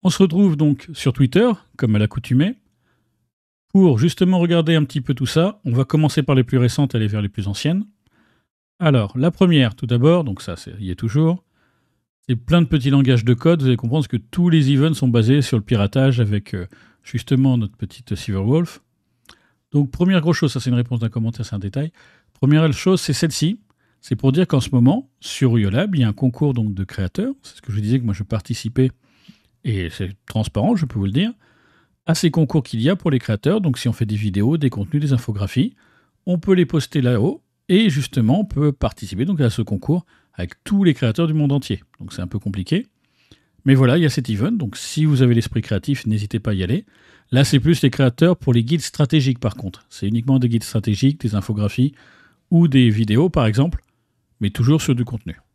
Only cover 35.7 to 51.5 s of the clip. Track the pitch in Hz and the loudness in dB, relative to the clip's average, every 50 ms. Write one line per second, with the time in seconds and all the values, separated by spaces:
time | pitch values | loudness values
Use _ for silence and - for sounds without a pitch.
35.7 | _ _ _ _ _ _ _ _ _ _ _ - 180 170 - 202 190 180 175 - | _ _ _ _ _ _ _ _ _ _ _ -4 -4 -2 0 0 2 2 2 2
36.7 | - 160 131 - - 156 127 123 123 104 110 165 277 - _ _ _ _ _ - | 0 -4 -4 -2 -2 0 0 2 2 2 0 0 -2 -6 _ _ _ _ _ 0
37.7 | 180 202 226 208 139 147 135 - - 131 113 107 139 196 220 - - 143 147 151 | 2 2 2 2 0 -2 -4 -4 -2 0 0 2 2 0 -2 -4 -2 -2 0 0
38.7 | 139 _ - 113 - - - 95 - 92 127 175 202 147 139 117 - - 110 - | 0 _ -4 -6 -6 -8 -14 -10 -6 -4 -2 -2 0 0 0 0 0 -2 -4 -4
39.7 | 104 92 - - 151 180 - _ _ _ _ _ _ - 90 87 - _ _ - | -4 -6 -2 -2 -4 -4 -4 _ _ _ _ _ _ -10 -10 -10 -10 _ _ -2
40.7 | 208 196 196 175 139 - - 117 107 - 170 160 156 156 147 139 139 143 131 - | 0 2 2 2 2 2 0 -2 0 0 -2 0 0 0 0 0 0 -2 -2 -4
41.7 | 101 - - _ _ _ - 90 - - 92 90 - 101 _ 101 98 101 90 - | -8 -8 -8 _ _ _ -18 -14 -10 -10 -10 -8 -8 -8 _ -6 -6 -6 -4 -2
42.7 | 156 190 254 _ _ _ _ _ _ _ _ _ - _ _ _ _ _ _ 139 | -2 -4 -4 _ _ _ _ _ _ _ _ _ -20 _ _ _ _ _ _ 4
43.7 | 135 131 131 123 127 175 165 151 - - 127 - 110 98 117 180 240 220 151 104 | 6 6 6 4 4 4 2 2 0 -2 -4 -4 -2 -2 -2 -2 -2 -2 -4 -6
44.7 | - - - - - 151 156 156 147 123 131 123 120 113 117 - - 117 107 - | -8 -10 -14 -10 -4 0 2 2 4 4 4 4 4 2 0 -2 -4 -6 -4 -2
45.7 | 110 98 - - 139 - - 113 107 107 104 104 - 110 - 113 104 92 92 90 | -4 -4 -2 -4 -4 -4 -2 -2 -2 -2 -2 -4 -6 -4 -4 -2 -2 -2 -2 -2
46.7 | 120 185 - _ _ _ _ _ _ _ _ _ - 127 139 - - 135 113 151 | -2 -4 -4 _ _ _ _ _ _ _ _ _ 2 2 2 4 2 2 4 2
47.7 | 170 - - 135 - - 139 127 117 - 165 175 180 - - - 120 120 113 120 | 2 4 2 0 2 2 0 0 2 2 2 2 2 0 0 0 0 2 2 0
48.7 | 160 160 - - - - 151 120 156 156 131 135 127 120 - 110 - - - 95 | -2 -2 -4 -6 -2 -2 -2 2 2 2 2 0 -2 -2 -4 -6 -6 -6 -12 -12
49.7 | - - _ _ - - - 101 110 117 117 131 135 131 123 120 117 117 - - | -12 -14 _ _ -12 -6 -4 -2 -2 -2 0 2 2 2 2 2 0 -2 -4 -2
50.7 | - 117 98 - 104 92 - 131 147 - - 117 104 101 95 - | -6 -4 -2 -2 -2 2 2 0 0 0 -6 -4 -4 -4 -4 -4